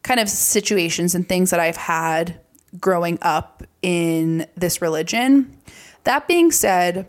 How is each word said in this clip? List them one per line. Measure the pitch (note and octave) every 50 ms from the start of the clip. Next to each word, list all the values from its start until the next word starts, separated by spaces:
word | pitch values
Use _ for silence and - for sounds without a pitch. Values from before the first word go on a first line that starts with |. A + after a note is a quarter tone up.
kind | - - B3+ A#3+
of | G#3+ G3+
situations | - - - - - G#3 G3+ - G#3+ F#3+ E3+ E3 E3 - F3 F3+ F3
and | F3+ F3+
things | - F#3 F3+ F#3 F3+
that | F3+ E3+
I've | E3 E3 E3
had | - - - E3 D#3+ E3 E3 D#3+ E3 E3+ F3 E3 - _ _ _ _ _ _ - F3
growing | - F#3 F#3 E3+ F3 E3+ E3 -
up | - E3+ D#3 D#3+ - - _ _ - _ _ _
in | - F3 F3 E3+ E3+ E3 E3 E3 D#3+ E3 E3 D#3+ D#3 - _
this | F3 F3+ E3+ - -
religion. | F3+ E3 D#3+ D#3+ E3 E3+ - A#3 B3 C4 C#4 C#4 C4 - - - _ - - - - - - _ _
That | - B3 D4 D4
being | - F4 F4 E4+ E4
said | - - - G#3 F#3+ F3+ F3 F3 F3 F#3 F#3+